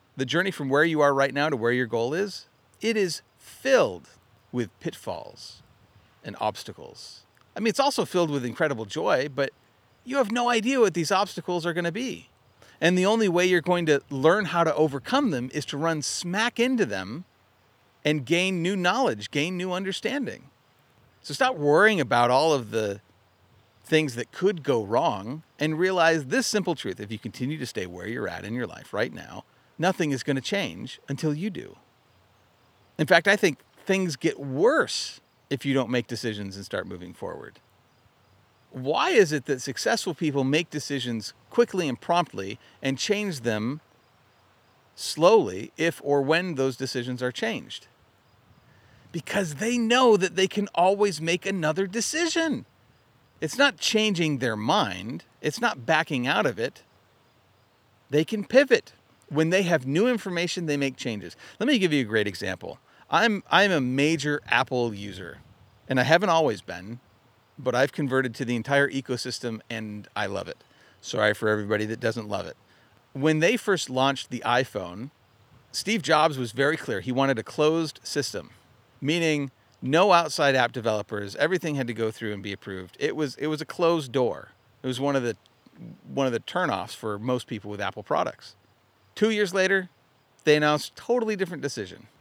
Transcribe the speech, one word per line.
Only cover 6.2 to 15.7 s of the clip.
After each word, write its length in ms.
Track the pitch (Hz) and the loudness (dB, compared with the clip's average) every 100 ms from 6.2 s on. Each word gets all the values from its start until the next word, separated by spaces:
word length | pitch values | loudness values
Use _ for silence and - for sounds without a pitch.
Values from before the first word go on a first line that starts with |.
and 120 | - 101 | -12 -4
obstacles. 800 | 107 - - 95 69 - - - _ _ _ - | -4 -4 -12 -16 -18 -18 -20 -20 _ _ _ -4
I 40 | |
mean, 100 | 226 | -2
it's 100 | 202 | 2
also 260 | 277 247 170 | 0 0 -2
filled 240 | 185 165 | 0 0
with 160 | 143 120 | -2 -4
incredible 400 | - 156 120 110 | -2 -2 -2 -6
joy, 420 | 156 196 143 147 | -4 0 0 0
but 240 | 135 135 - _ _ _ _ 240 | -4 -4 -6 _ _ _ _ -4
you 100 | 277 | 0
have 160 | 208 | 0
no 180 | 240 240 | 2 2
idea 300 | 233 220 269 | 2 2 4
what 140 | 208 | 4
these 180 | 170 151 | 2 0
obstacles 540 | 190 202 - 170 175 170 | 0 0 -4 -4 -2 -2
are 80 | |
gonna 180 | 165 170 | -2 -2
be. 380 | 180 262 170 - _ _ _ - - | -4 -6 -8 -14 _ _ _ -20 0
And 180 | 165 180 | 4 6
the 80 | 190 | 4
only 220 | 226 208 | 4 4
way 180 | 175 185 | 4 4
you're 140 | 180 | 4
going 260 | 175 175 160 | 2 2 4
to 140 | 143 - | 2 0
learn 360 | 139 151 202 180 | 2 4 4 2
how 180 | 175 | 2
to 100 | 160 | 2
overcome 580 | 143 156 135 - 262 269 | 4 2 0 0 2 2
them 180 | 131 127 | 0 -4
is 120 | 147 | -6
to 120 | - | -6